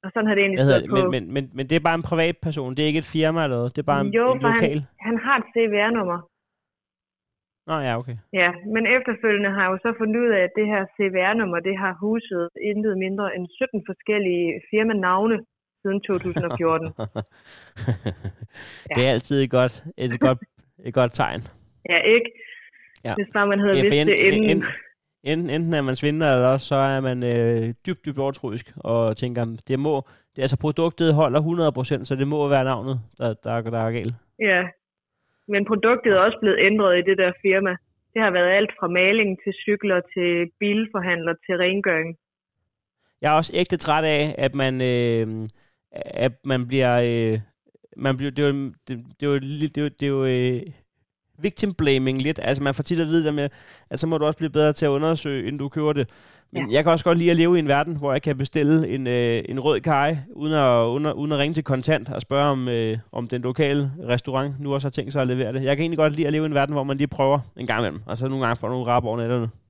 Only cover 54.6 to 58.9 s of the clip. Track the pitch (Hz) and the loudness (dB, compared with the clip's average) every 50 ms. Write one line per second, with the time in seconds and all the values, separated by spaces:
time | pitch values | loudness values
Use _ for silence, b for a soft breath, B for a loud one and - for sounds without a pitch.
54.6 | 151 151 147 - 160 147 139 139 156 160 165 151 - 147 139 131 90 110 143 143 | 2 2 2 2 0 0 0 2 0 0 0 -2 -2 -6 -4 -4 -4 -6 -6 -6
55.6 | 143 135 - 156 151 151 147 143 127 b b b b b b b b b - - | -8 -6 -4 -2 0 0 0 0 -2 b b b b b b b b b -8 -6
56.6 | - 101 113 143 151 170 165 160 - 175 170 170 170 175 170 165 165 175 180 170 | -4 0 0 2 4 4 2 4 4 2 4 4 4 4 6 6 6 6 4 4
57.6 | 156 139 139 143 151 170 165 147 143 143 131 147 - 156 143 131 139 - - 156 | 4 4 2 2 2 0 -4 -4 -2 0 -2 0 0 -2 -2 -2 -4 -2 0 2
58.6 | 147 143 156 160 156 - | 4 6 4 4 4 2